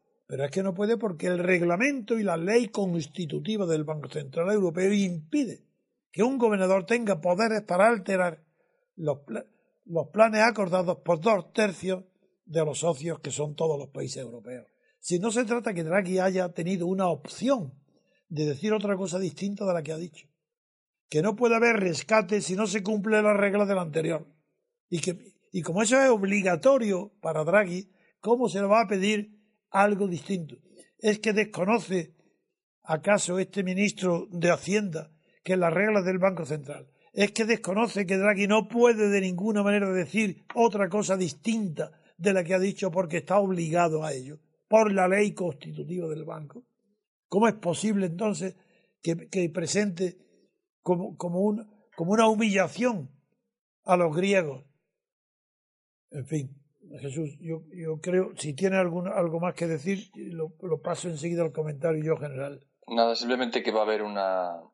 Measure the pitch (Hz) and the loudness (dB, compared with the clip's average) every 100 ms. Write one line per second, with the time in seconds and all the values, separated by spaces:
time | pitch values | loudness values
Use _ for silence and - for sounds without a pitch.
0 | _ _ - 135 143 185 190 180 208 226 | _ _ -10 -6 -4 -2 -2 -2 0 0
1 | 226 160 180 180 175 180 175 175 269 269 | -2 -4 -2 0 2 2 2 2 0 0
2 | 208 226 202 165 175 233 220 220 190 170 | -2 -2 0 0 2 2 2 -2 -2 -2
3 | 143 - 160 151 151 214 175 156 151 156 | -4 -6 -6 -6 -4 -2 0 -2 -2 -8
4 | 135 151 139 170 175 214 180 165 190 208 | -8 -10 -6 -4 0 2 0 0 2 2
5 | 190 170 151 294 233 - _ _ _ _ | 0 -4 -4 -2 -2 -6 _ _ _ _
6 | _ 160 240 269 226 202 185 190 180 233 | _ 0 0 2 2 2 2 2 2 0
7 | 220 170 175 180 226 214 214 180 220 226 | 0 0 0 2 2 0 0 4 4 4
8 | 185 190 180 156 _ _ _ _ _ - | 0 0 0 -4 _ _ _ _ _ -6
9 | 151 139 - 214 - _ _ _ 220 165 | -4 -4 -6 -12 -12 _ _ _ -8 -6
10 | 151 202 226 214 226 214 196 185 180 147 | -2 4 4 6 2 2 0 0 0 -2
11 | - 170 196 208 - - 214 165 185 185 | 0 0 2 0 0 -2 0 -2 -6 -6
12 | - _ _ _ - 160 151 131 170 139 | -8 _ _ _ -6 -2 -2 0 -2 -2
13 | 165 147 143 135 151 147 165 143 139 143 | -4 -8 -8 -6 -6 -2 -2 -2 -6 -10
14 | 139 135 120 117 117 123 - _ _ _ | -10 -10 -12 -14 -16 -16 -18 _ _ _
15 | - 175 226 220 220 240 233 175 160 190 | -4 -2 0 -2 -2 -2 -2 -4 0 0
16 | 180 185 190 185 180 170 165 190 175 190 | 0 0 0 0 -2 -4 -4 -2 -2 0
17 | 180 147 - - 240 269 139 - _ _ | 0 -2 -6 -4 -2 -2 -4 -14 _ _
18 | _ _ - 147 151 139 214 214 208 190 | _ _ -10 -4 -2 -2 -2 0 0 -2
19 | 190 180 185 - 202 202 202 170 151 160 | -4 -4 -4 -6 -8 -4 -2 -2 -4 -8
20 | 175 - - _ _ _ _ _ _ _ | -10 -16 -20 _ _ _ _ _ _ _
21 | _ 151 196 214 240 226 233 220 185 147 | _ 0 0 2 4 6 4 4 2 -2
22 | - 220 214 208 - 185 220 208 190 214 | 2 2 4 0 0 -2 0 -2 -2 -2
23 | 202 214 214 202 202 202 202 190 170 156 | 2 4 4 4 4 2 2 0 -2 -2
24 | 160 156 - _ _ _ _ _ _ 175 | -2 -2 -6 _ _ _ _ _ _ -4
25 | 180 175 - _ _ 190 156 175 226 262 | -4 -6 -10 _ _ -8 -4 0 4 6
26 | 269 226 196 202 185 170 262 269 220 185 | 6 4 2 0 2 4 4 4 4 -2
27 | 202 _ 165 156 156 202 196 180 202 _ | -4 _ -4 -2 2 2 2 -2 -12 _
28 | _ _ 208 240 240 180 202 220 202 202 | _ _ 0 0 0 0 2 2 2 0
29 | 202 214 208 - _ _ _ 196 208 202 | 0 0 -4 -14 _ _ _ 2 2 2
30 | 196 175 - 190 156 - _ - - _ | -2 -4 -4 -6 -6 -14 _ -20 -20 _
31 | 214 208 220 208 208 - 185 233 - 185 | 0 0 0 0 0 -2 0 0 0 -4
32 | 156 _ _ _ _ _ _ _ - 160 | -4 _ _ _ _ _ _ _ -6 -2
33 | 196 202 175 185 185 202 185 185 208 - | 2 2 2 -2 -2 -2 -2 0 0 0
34 | 185 170 - 175 170 156 - 208 202 156 | 0 0 -2 0 2 2 2 -2 -2 -6
35 | 156 _ _ _ - 185 170 160 214 208 | -10 _ _ _ -2 2 4 4 2 2
36 | 180 185 190 175 139 151 139 143 135 _ | 2 2 2 0 -4 -8 -8 -14 -16 _
37 | _ - 202 208 220 220 175 196 233 196 | _ 0 0 0 0 0 0 0 0 0
38 | 185 190 208 196 202 220 220 240 240 220 | -2 2 2 2 4 2 2 4 4 6
39 | 208 202 190 180 214 208 202 208 196 185 | 2 2 0 -2 -2 0 2 2 2 0
40 | 160 208 214 156 - 240 233 208 190 208 | 0 0 -2 -2 -4 2 2 2 0 0
41 | 190 190 180 - 226 226 202 147 151 - | 0 0 -2 -4 -2 -2 -2 -6 -8 -12
42 | _ - 190 190 170 185 196 - 185 170 | _ -4 0 2 2 2 0 -2 -2 -2
43 | 175 170 156 196 196 180 165 170 170 156 | -2 -4 0 2 2 0 0 2 2 0
44 | 156 135 131 151 _ _ - 220 214 196 | -4 -8 -10 -16 _ _ 2 4 4 4
45 | 185 202 208 156 175 - 160 151 147 180 | 2 4 2 0 -6 -6 -12 -12 -8 -6
46 | 165 156 151 113 143 - - _ _ _ | -6 -6 -10 -12 -14 -18 -20 _ _ _
47 | _ _ _ 190 226 214 175 156 214 202 | _ _ _ 2 2 2 -2 -2 0 0
48 | 185 165 220 165 185 - _ _ _ _ | 0 -2 -2 -2 -6 -10 _ _ _ _
49 | 165 165 - 190 170 180 165 196 208 170 | -4 -4 -4 -2 -2 -2 -2 0 0 -2
50 | 185 - _ _ _ _ _ _ - 175 | -4 -6 _ _ _ _ _ _ -2 -2
51 | 208 170 175 175 208 214 - _ _ - | -2 -8 -4 0 0 0 -6 _ _ -6
52 | 165 220 220 214 226 196 175 - 247 208 | 0 4 4 4 2 2 2 0 -2 -2
53 | 127 - _ _ _ _ _ _ - 180 | -8 -16 _ _ _ _ _ _ 2 2
54 | 170 151 196 196 156 131 - _ _ _ | 4 2 2 2 0 -6 -16 _ _ _
55 | _ _ _ _ _ _ _ _ _ _ | _ _ _ _ _ _ _ _ _ _
56 | _ 147 131 156 127 - _ _ 151 139 | _ -12 -6 -6 -6 -12 _ _ -20 -14
57 | 139 131 151 135 165 160 160 180 160 156 | -10 -8 -8 -10 -10 -10 -12 -12 -10 -8
58 | 180 185 190 - 156 135 190 190 180 170 | -2 0 0 -4 -10 -2 0 2 0 -2
59 | 180 202 170 165 175 160 170 160 156 196 | -4 -2 -2 -2 -4 -4 -4 -4 -4 -6
60 | - - - 165 160 - 185 151 180 165 | -8 -16 -14 -10 -10 -10 -6 -6 -4 -6
61 | 180 156 170 170 165 - 156 143 165 156 | -6 -6 -4 -2 -2 -2 -6 -2 -2 0
62 | 156 147 143 131 139 135 _ _ - 117 | -2 -4 -4 -8 -10 -10 _ _ -4 2
63 | 117 113 120 123 123 117 110 107 107 107 | 2 2 0 -2 0 -2 0 0 2 0
64 | 104 101 95 92 90 85 82 | -2 -2 -2 0 -2 -6 -14